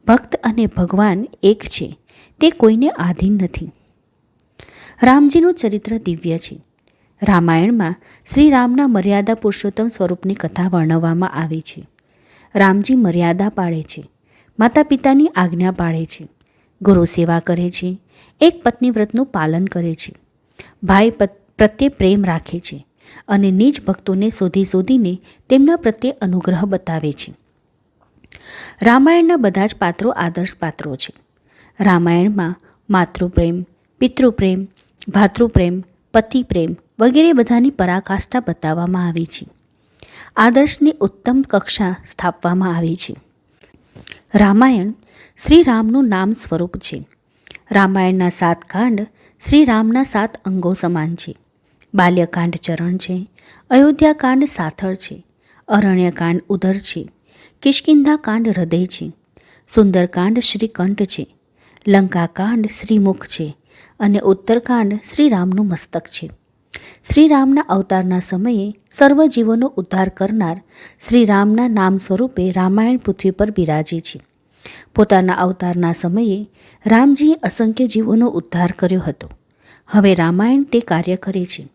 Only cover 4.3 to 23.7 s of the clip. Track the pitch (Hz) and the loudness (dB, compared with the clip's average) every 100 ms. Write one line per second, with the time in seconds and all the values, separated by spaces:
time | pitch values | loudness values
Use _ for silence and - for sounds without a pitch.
4.3 | _ _ _ - - - - 240 269 285 | _ _ _ -20 -20 -20 0 4 6 4
5.3 | 330 339 349 220 208 214 226 196 165 170 | 4 2 0 -4 -4 -6 -6 -4 -6 -4
6.3 | 165 - - _ _ _ _ _ _ 214 | -6 -8 -14 _ _ _ _ _ _ 0
7.3 | 180 170 165 190 240 165 185 _ _ - | 2 2 2 2 0 -2 -6 _ _ -4
8.3 | 269 302 262 247 254 277 214 190 202 208 | 4 6 6 2 2 2 2 2 0 0
9.3 | 220 214 - 202 208 226 - 180 180 190 | -2 -2 -2 -6 -4 -6 -2 -4 -2 -4
10.3 | 202 165 - 180 180 160 165 165 170 185 | -4 -6 -4 -2 0 0 0 0 -2 -4
11.3 | 147 165 160 - - - _ _ _ _ | -4 -6 -8 -10 -18 -20 _ _ _ _
12.3 | _ _ 202 196 196 202 262 202 170 170 | _ _ 2 2 2 2 2 2 2 0
13.3 | 175 202 202 175 160 151 - 143 _ _ | 0 -2 -2 -4 -6 -8 -16 -18 _ _
14.3 | _ _ - 233 302 294 269 269 269 320 | _ _ 0 2 2 0 0 2 4 2
15.3 | 190 180 170 185 185 170 165 165 - - | 2 -2 0 -2 -2 -4 -4 -8 -12 -16
16.3 | _ _ _ _ _ 196 185 170 - 170 | _ _ _ _ _ 2 4 2 0 0
17.3 | 170 165 175 175 - 180 185 _ _ _ | 0 -2 -2 -4 -6 -8 -10 _ _ _
18.3 | _ 320 339 240 - 247 220 208 233 269 | _ 2 2 -6 -2 -2 0 -2 -2 -4
19.3 | 185 156 165 190 175 170 160 - - _ | -4 -2 -2 -4 -4 -6 -6 -12 -14 _
20.3 | _ _ - - _ 185 190 226 226 196 | _ _ -20 -20 _ 2 4 4 0 -4
21.3 | _ _ - 214 - 277 277 185 202 185 | _ _ 0 0 2 -4 0 0 2 0
22.3 | 160 - 170 - 139 - _ _ - - | -4 -6 -10 -10 -14 -20 _ _ -20 -2
23.3 | 202 196 185 254 | 0 2 4 2